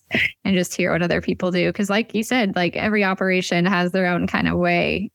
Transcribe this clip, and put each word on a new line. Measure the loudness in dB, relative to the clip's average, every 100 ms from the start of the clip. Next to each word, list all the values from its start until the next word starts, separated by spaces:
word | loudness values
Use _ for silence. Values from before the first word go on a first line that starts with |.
| -4 -2 -2 -2
and | 0 0
just | 0
hear | -2 0
what | 0
other | 0 0
people | -2 -2 -2
do. | 0 0
'Cause | 0 0
like | -2 -2
you | -4
said, | -2 0 0 0
like, | -2 0
every | 0 2
operation | 0 0 2 0 2 0 2
has | 2 0
their | 0 0
own | 0 0
kind | 0 0
of | 0
way | 2 2 0 -2 -4